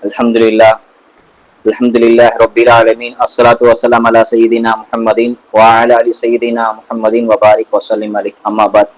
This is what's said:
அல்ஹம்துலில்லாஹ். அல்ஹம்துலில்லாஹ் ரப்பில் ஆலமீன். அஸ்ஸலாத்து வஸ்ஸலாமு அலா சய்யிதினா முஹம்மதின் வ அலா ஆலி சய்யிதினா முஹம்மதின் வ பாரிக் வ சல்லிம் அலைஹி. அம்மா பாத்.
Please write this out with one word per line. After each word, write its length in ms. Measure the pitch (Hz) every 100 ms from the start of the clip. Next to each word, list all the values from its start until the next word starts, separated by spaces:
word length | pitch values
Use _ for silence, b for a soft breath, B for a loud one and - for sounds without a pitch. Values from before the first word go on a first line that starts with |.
| 101
அல்ஹம்துலில்லாஹ். 680 | - 120 113 113 110 113 110 _ _ _ _ _ _ _ _ 110
அல்ஹம்துலில்லாஹ் 680 | 107 123 117 117 117 117 113
ரப்பில் 280 | 113 - 120 117
ஆலமீன். 360 | 113 113 120 127
அஸ்ஸலாத்து 400 | 120 - 120 117 120
வஸ்ஸலாமு 380 | 113 120 117 117
அலா 120 | 117 110
சய்யிதினா 400 | 117 113 113 113 110
முஹம்மதின் 520 | 110 117 113 110 120 123 _ 107
வ 40 | 110 113
அலா 120 | 120 120
ஆலி 120 | 120 113
சய்யிதினா 420 | 117 117 120 117 113 110
முஹம்மதின் 480 | _ 117 110 113 117
வ 40 | 104
பாரிக் 280 | 107 107 110 104
வ 40 | -
சல்லிம் 260 | 107 107 104
அலைஹி. 160 | 98 - 107
அம்மா 160 | 107 104
பாத். 180 | 104 104